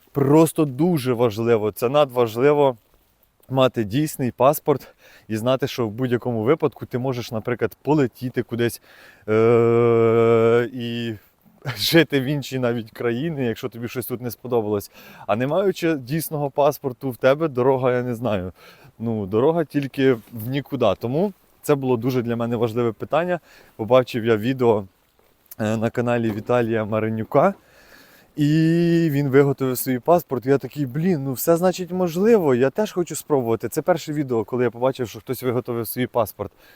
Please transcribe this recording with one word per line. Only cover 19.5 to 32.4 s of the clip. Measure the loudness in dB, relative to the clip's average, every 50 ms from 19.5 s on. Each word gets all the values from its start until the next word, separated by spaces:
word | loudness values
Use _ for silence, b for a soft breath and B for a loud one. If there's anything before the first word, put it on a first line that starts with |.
| 2 0 -2
тільки | -2 -2 -4 -4 -4 -2 2 2 2 2
в | 2 -2 -10 -16 -12 -10 -6
нікуди. | -6 -6 -6 -6 -2 0 2 2 2 0
Тому | -2 -4 -2 -2 -2 -2 -4 -10 _ _ _ _
це | -2 0 0
було | 0 2 0 0 0
дуже | 0 0 -2 -2
для | -2 -2 -2
мене | -2 -2 -2 -2
важливе | -2 -2 -2 0 0 -2 -2
питання. | -2 -4 -6 -4 -2 -2 0 -2 -4 -6 b b b b b b b
Побачив | -8 0 4 4 4 4 2 -2 -4 0
я | 2 2 2
відео, | 2 -2 -2 2 2 2 2 2 0 -4 _ _ _ _ _ _ _ _ _ _ _ _ -10 -6
е, | -4 -2 -2 -2
на | -2 -2
каналі | -2 -2 -2 -2 0 0 0 -2
Віталія | -4 -4 -2 -2 0 0 0 0 -2 -2 -2
Маринюка, | -2 -2 -2 -2 -2 -4 -4 -6 0 2 2 4 4 2 b b b b b b b b b b b b b b b _
і | -2 0 2 4 4 4 4 2 2 2 2 2 2 2 2
він | 0 0 0 2
виготовив | 4 4 4 4 2 -2 -2 -4 -4 -4
свій | -4 -4 -4 -2
паспорт. | 2 2 2 2 2 -2 -6 -4 0
Я | 0 0 0
такий: | 0 -4 -6 -6 -6
"Блін, | -6 -4 -2 -2 0 -2 -2 -2
ну | -6 -6
все, | -4 0 0 2 2
значить, | 2 0 0 -2 -6 -6
можливо, | -4 -4 -4 -2 -2 0 2 4 4 4